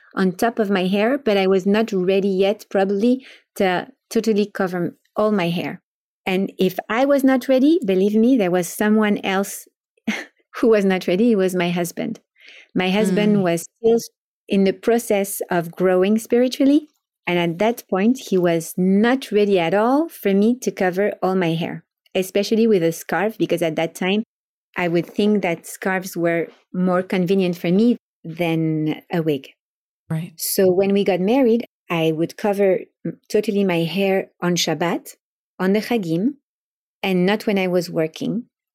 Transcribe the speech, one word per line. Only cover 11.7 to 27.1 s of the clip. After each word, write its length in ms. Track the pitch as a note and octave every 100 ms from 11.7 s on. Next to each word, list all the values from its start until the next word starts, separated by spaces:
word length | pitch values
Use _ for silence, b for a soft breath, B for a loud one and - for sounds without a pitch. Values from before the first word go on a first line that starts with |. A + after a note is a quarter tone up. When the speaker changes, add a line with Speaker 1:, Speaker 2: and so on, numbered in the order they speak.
| F3 F3 - - - _ _ B B B
Speaker 1:
My 140 | F3+ F#3
husband 480 | G3+ G3 F#3+ G#3+ G#3
Speaker 2:
Mm. 60 |
Speaker 1:
was 240 | F3+ E3+ - _
still 180 | A3+ A#3 - _ _ _ -
in 160 | G3
the 80 | F#3+
process 680 | F#3 - A#3 - G3+ G3 - -
of 220 | F3+ E3+
growing 460 | - F#3 F#3 G3 A3
spiritually. 720 | - A#3+ B3+ - C#4 D4 D4+ _ _ _ -
And 120 | F3
at 180 | E3+ E3
that 280 | G#3+ A#3+ -
point, 300 | F#3+ A3 C4
he 180 | - F#3
was 360 | F3 E3+ - -
not 540 | F#3 G3 A#3 C4+ -
ready 280 | G#3 G3+ F#3+
at 140 | E3
all 360 | G3+ A#3 C#4 E4
for 240 | - G3+
me 240 | G3 A3 B3
to 120 | G3
cover 420 | - F#3 F3+ G#3 -
all 120 | F#3
my 180 | F#3+ E3+
hair, 280 | E3 E3+ D#3+ - _ _
especially 540 | F#3+ F#3 G3+ G3+ A3 A3+
with 160 | F#3+
a 80 | E3
scarf, 460 | D#3+ - E3 G#3+ -
because 240 | E3 E3+
at 120 | E3+ D#3
that 180 | E3
time, 280 | - F#3 G#3 - _ _ _ _ -
I 100 | F3
would 200 | E3+ E3
think 340 | - G#3 G#3
that 240 | F3+ E3
scarves 500 | - - G3 F#3 F#3 F3
were 300 | E3+ E3+ - B B
more 280 | F#3 F3+ F3+
convenient 560 | F#3